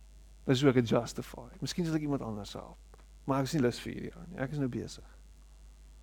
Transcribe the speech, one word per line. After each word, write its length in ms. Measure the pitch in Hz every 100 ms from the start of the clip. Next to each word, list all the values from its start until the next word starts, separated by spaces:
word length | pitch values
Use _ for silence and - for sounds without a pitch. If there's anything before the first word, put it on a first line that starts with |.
| - - - -
Dis 160 | - 127
hoe 100 | 139
ek 120 | 123
het 60 | 113
justify. 600 | - - - - - 120 -
Miskien 240 | 139 - 165
sal 100 | 160
ek 80 | 151
iemand 160 | 139
anders 300 | 113 107 98
help. 460 | 98 - - - - - -
Maar 180 | - 135
ek 60 | 131
is 60 | 156
nie 60 |
lus 140 | 120 -
vir 100 | -
hierdie 200 | - -
ou 120 | 113 113
nie. 140 | 180
Ek 80 | 135
is 60 | 147
nou 60 | 135
besig. 360 | 120 92 - - - - - - - - - - -